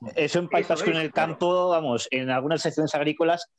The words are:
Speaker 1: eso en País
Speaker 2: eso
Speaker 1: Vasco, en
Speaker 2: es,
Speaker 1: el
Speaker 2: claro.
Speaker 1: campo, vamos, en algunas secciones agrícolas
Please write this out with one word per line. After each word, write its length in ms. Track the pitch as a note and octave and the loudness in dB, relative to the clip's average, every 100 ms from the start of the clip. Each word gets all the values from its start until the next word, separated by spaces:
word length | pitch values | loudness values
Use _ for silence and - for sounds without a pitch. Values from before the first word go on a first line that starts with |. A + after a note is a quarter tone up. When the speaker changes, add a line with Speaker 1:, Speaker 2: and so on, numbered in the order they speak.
| A2+ - | -8 -2
Speaker 1:
eso 240 | D3 F3 | 0 0
en 80 | F3 | 0
País 160 | F3 D3 | 0 0
Speaker 2:
eso 80 | |
Speaker 1:
Vasco, 160 | D#3+ F3+ | 0 2
en 80 | D#3+ | 0
Speaker 2:
es, 60 | |
Speaker 1:
el 80 | D#3 | 0
Speaker 2:
claro. 200 | - D#3+ | 0 -2
Speaker 1:
campo, 360 | D#3 F3 F3+ F3+ | 0 0 2 2
vamos, 380 | E3 D3+ A#2 - | 2 2 -2 -2
en 180 | C3 C3 | -4 -2
algunas 300 | B2+ C#3 D#3+ | -2 0 0
secciones 340 | D#3+ D3+ D#3 D3+ | 0 0 0 0
agrícolas 560 | D3 D3+ E3 E3+ - | 0 2 2 0 -4